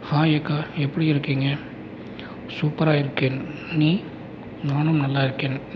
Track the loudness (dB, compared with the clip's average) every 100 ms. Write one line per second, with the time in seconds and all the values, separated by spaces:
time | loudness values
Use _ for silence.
0 | 0 4 6 4 2 -2 -2 -2 -2 2
1 | 4 4 2 2 2 0 -6 -12 -12 -12
2 | -14 -12 -12 -12 -12 -2 -2 2 4 4
3 | 2 0 0 0 -6 -10 -4 2 4 4
4 | -2 -12 -14 -14 -14 -6 -2 0 2 2
5 | 2 2 0 0 -4 -4 -6